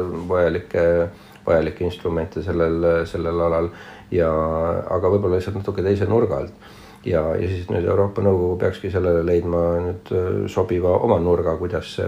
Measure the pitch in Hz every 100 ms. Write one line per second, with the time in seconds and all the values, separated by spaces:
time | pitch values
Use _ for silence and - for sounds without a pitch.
0 | 90 82 87 90 85 85 - - 85 85
1 | 87 - - - - 82 80 - 90 87
2 | 90 82 82 80 87 85 82 82 85 82
3 | 82 85 82 85 85 82 85 - - -
4 | - 90 80 80 80 80 82 - - 90
5 | 92 101 101 90 98 101 98 95 92 101
6 | 95 110 117 69 - - - - - -
7 | - 80 80 92 90 92 92 101 87 95
8 | 98 98 98 92 90 87 92 - 92 90
9 | 90 85 85 87 87 85 85 85 87 90
10 | - 92 92 101 98 95 92 90 90 90
11 | 117 92 85 85 85 80 90 82 - -